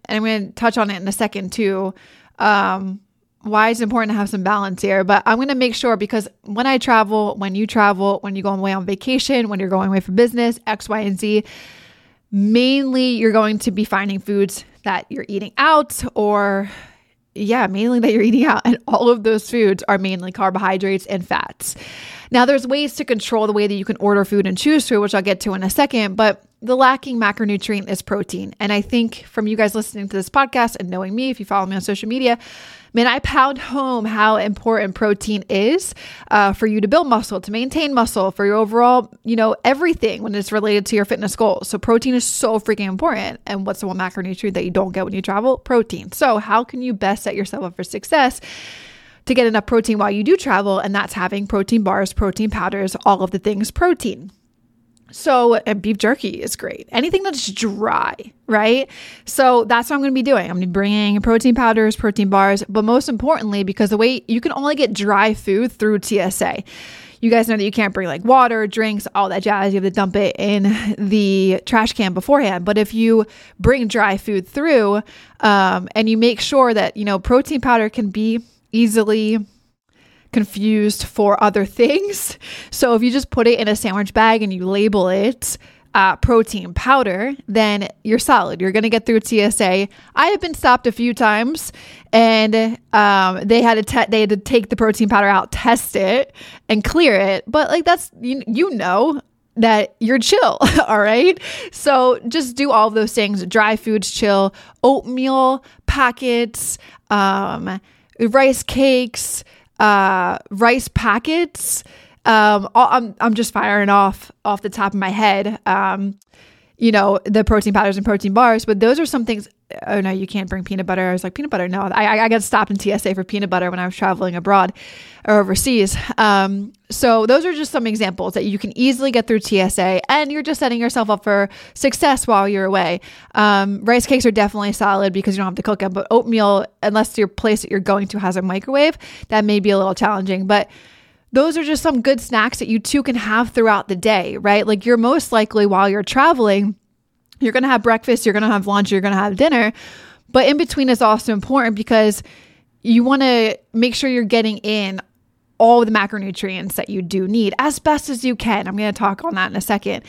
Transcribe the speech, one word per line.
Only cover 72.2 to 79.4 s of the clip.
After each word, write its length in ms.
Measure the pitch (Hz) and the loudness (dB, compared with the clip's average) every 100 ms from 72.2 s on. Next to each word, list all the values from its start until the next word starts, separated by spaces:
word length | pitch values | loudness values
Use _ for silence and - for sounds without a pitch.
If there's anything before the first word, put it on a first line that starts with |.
| 185 285 233 185 | 0 2 2 -2
But 120 | 175 208 | -2 0
if 160 | 208 | 0
you 320 | 220 226 226 214 - - - | 0 2 2 0 -6 -20 -4
bring 260 | 185 262 226 | 0 0 0
dry 300 | 226 208 196 | 0 0 0
food 320 | - 202 185 | -4 -6 -4
through, 520 | - 320 269 202 208 214 - - - | -4 2 2 4 0 -4 -16 -20 -2
um, 480 | 220 202 190 185 180 | 2 4 2 0 -4
and 140 | 220 220 | -2 0
you 80 | 220 | 2
make 240 | 233 220 | 2 0
sure 340 | - 277 254 | 0 2 4
that, 220 | 214 190 - | 2 -2 -4
you 80 | |
know, 160 | 208 196 | -4 -4
protein 400 | - 247 277 294 | 2 0 2 -2
powder 280 | 262 233 214 | 0 2 0
can 220 | - 208 | -2 -4
be 300 | 214 220 233 233 _ _ | -2 -2 -2 -6 _ _
easily 720 | 226 233 220 214 214 214 220 | 0 2 2 2 0 0 -2